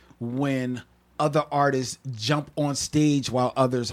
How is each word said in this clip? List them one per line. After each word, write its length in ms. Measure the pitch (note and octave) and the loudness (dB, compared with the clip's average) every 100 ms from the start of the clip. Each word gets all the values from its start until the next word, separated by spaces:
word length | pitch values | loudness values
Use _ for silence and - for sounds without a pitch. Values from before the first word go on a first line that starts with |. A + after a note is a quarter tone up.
| _ - | _ -12
when 640 | A#2 B2+ C#3+ C3+ B2+ B2+ - _ _ - | -8 -2 -2 0 -2 -6 -10 _ _ -2
other 240 | D3+ D3+ D3 | 0 0 0
artists 460 | C#3+ C#3+ C3 A#2+ - C3+ A2+ | 2 2 2 -4 -8 -12 -6
jump 360 | A2+ D3+ D3 - | -2 -2 -2 -4
on 200 | D3 C3+ | -4 -4
stage 540 | - D3 D3+ C#3+ A#2+ | -2 2 4 2 0
while 220 | B2 B2 - | 0 0 2
others 340 | B2+ B2+ A#2 | 2 2 -4